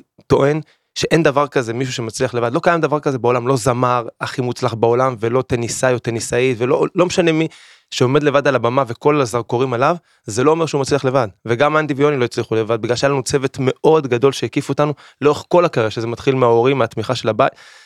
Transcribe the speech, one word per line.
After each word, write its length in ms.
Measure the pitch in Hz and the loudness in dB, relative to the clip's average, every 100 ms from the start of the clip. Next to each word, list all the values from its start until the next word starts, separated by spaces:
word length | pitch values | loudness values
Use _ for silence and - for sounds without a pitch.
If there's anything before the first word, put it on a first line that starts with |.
| - _ - | -12 _ 0
טוען 340 | 131 139 156 - _ _ - | 2 2 0 -6 _ _ -8
שאין 280 | - 160 | 0 2
דבר 240 | 160 131 143 | 2 2 0
כזה, 260 | 147 113 | -2 -2
מישהו 200 | 117 131 | -4 -6
שמצליח 400 | 127 110 - 127 | -6 -8 -4 -4
לבד. 200 | 120 117 | -2 -2
לא 60 | 156 | 0
קיים 180 | 175 170 | 0 2
דבר 180 | 151 147 | 0 -2
כזה 180 | 147 131 | -2 0
בעולם, 300 | 120 127 123 | 0 0 0
לא 100 | 135 | 0
זמר 500 | 117 123 123 123 117 - | 0 0 0 0 -4 -8
הכי 200 | 120 - | -8 -4
מוצלח 320 | 123 120 123 | -4 -4 -4
בעולם, 420 | 113 117 120 131 117 | 0 2 2 0 -2
ולא 220 | 113 127 | -2 -2
טניסאי 520 | 123 123 117 - 131 | -2 -4 -4 -2 0
או 60 | 123 | 0
טניסאית, 580 | - 113 - 120 131 113 | -2 -6 -4 0 0 0
ולא, 260 | 127 - - - | 0 0 0 0
לא 100 | 180 | 0
משנה 260 | 190 170 | 2 0
מי 160 | 160 160 - - - _ | 0 -2 -8 -20 -20 _
שעומד 320 | - 131 147 | -2 2 2
לבד 240 | 147 135 143 | 2 2 2
על 80 | 127 | 2
הבמה 280 | 117 131 120 | 0 0 -2
וכל 340 | 120 151 151 | -2 0 2
הזרקורים 520 | 120 120 110 120 131 | 0 -4 -4 -2 -2
עליו, 220 | 120 143 170 - _ | 0 0 0 -6 _
זה 200 | - 104 | -8 0
לא 80 | 143 | 2
אומר 140 | 165 160 | 2 0
שהוא 160 | 143 | -2
מצליח 240 | 131 139 131 | -2 0 0
לבד. 220 | 131 110 - 110 | 0 -2 -4 -4
וגם 320 | 117 147 151 | 0 2 2
אנדי 160 | 151 | 0
ויוני 240 | 135 147 139 | 0 0 2
לא 80 | 120 | -2
הצליחו 300 | - 113 110 | -2 -2 -2
לבד, 260 | 110 113 | 0 -2
בגלל 140 | 110 120 | -2 0
שהיה 180 | 139 | 0
לנו 100 | 139 | 0
צוות 340 | - 143 131 - | -2 -2 -2 -2
מאוד 480 | 131 - 151 160 135 | -2 0 2 2 2
גדול 240 | 120 139 | 2 2
שהקיף 380 | - 120 143 - | 0 -4 -4 -2
אותנו 240 | 139 147 139 - _ | 0 -2 -2 -12 _
לאורך 220 | 143 147 - | 0 0 2
כל 180 | 175 170 | 2 2
הקריירה, 260 | 131 110 | 2 -2
שזה 160 | 120 113 | -2 -6
מתחיל 280 | 117 139 131 | -4 -2 2
מההורים, 420 | 123 117 127 139 | 4 4 2 2
מהתמיכה 380 | 117 113 107 127 | -2 -4 -6 -4
של 140 | 117 | -2
הבית. 220 | 110 117 - - - | 0 0 -2 -14 -20